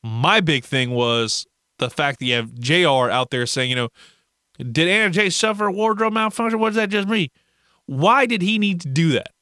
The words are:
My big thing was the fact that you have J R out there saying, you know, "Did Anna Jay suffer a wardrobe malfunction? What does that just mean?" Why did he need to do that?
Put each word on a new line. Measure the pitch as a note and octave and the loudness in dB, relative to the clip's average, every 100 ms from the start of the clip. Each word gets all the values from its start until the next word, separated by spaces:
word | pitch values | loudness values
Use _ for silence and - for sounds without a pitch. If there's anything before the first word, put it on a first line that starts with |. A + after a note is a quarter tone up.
My | A2+ A2+ D3 G#3+ | -6 0 2 4
big | E3 C#3 | 2 0
thing | - C3+ B2 | 0 -2 0
was | B2 A#2+ A#2 A2+ - - _ _ _ | 0 2 0 0 -4 -8 _ _ _
the | B2 | -6
fact | - C#3+ C3 | 0 -2 -2
that | B2+ | -2
you | |
have | A#2+ A2+ | -2 -2
J | A#2+ A#2+ E3+ | -8 0 2
R | E3+ C3+ B2 | 4 2 2
out | A#2+ B2+ | 0 -2
there | B2+ | -4
saying, | A#2+ - B2+ | -2 -2 -2
you | B2+ | -2
know, | A#2 _ - _ _ _ _ _ | -4 _ -20 _ _ _ _ _
"Did | B2+ A#2 E3+ | -6 0 2
Anna | G3+ G#3+ | 2 2
Jay | F3 G3+ | 0 0
suffer | - A3 G#3 G#3 | 0 -2 0 -2
a | |
wardrobe | F#3+ A3 G#3+ A3 | 0 -2 0 0
malfunction? | A3 A3 G#3 A3+ A3 | 0 -2 -2 -2 0
What | A3 | 0
does | G#3+ | 0
that | G#3 | 0
just | G#3 G3 | -2 -2
mean?" | A3 D3 _ _ _ _ _ - | -2 -2 _ _ _ _ _ -8
Why | C3+ F3+ C4 B3+ | 0 4 4 2
did | A3+ | 0
he | F3+ A3 | 0 0
need | G#3 F3+ | 0 -2
to | D3 | -2
do | C3 E3 | 2 2
that? | B2 - _ | 2 -2 _